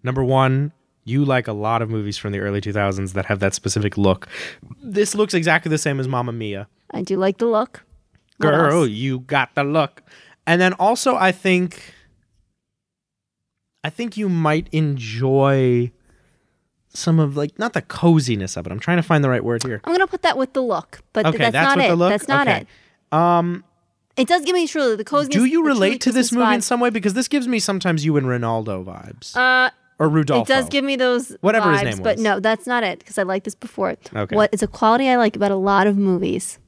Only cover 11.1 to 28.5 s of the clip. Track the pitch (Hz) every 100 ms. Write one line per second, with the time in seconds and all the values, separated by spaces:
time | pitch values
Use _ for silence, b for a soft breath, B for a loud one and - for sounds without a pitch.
11.1 | 247 185 185 190 180 180 - - B B
12.1 | _ _ _ _ _ _ _ _ _ _
13.1 | _ _ _ _ _ _ _ 151 160 233
14.1 | 214 202 170 156 156 - 156 156 135 110
15.1 | 113 131 135 139 135 127 120 123 _ _
16.1 | _ _ _ _ _ _ _ _ - -
17.1 | 165 147 143 147 - 233 156 - - 170
18.1 | 160 123 107 92 - 87 98 - 175 160
19.1 | 156 139 123 117 117 127 107 - 359 381
20.1 | 370 302 262 262 269 247 175 - - _
21.1 | - 160 151 139 127 165 180 220 170 175
22.1 | 202 - 277 262 190 - b b b _
23.1 | 156 170 175 170 175 - _ _ _ _
24.1 | - 254 349 285 359 330 311 262 214 214
25.1 | 294 277 285 254 320 311 247 190 240 254
26.1 | 240 240 240 233 208 - 240 240 220 196
27.1 | 202 247 294 247 233 - 190 185 160 151
28.1 | 147 131 123 117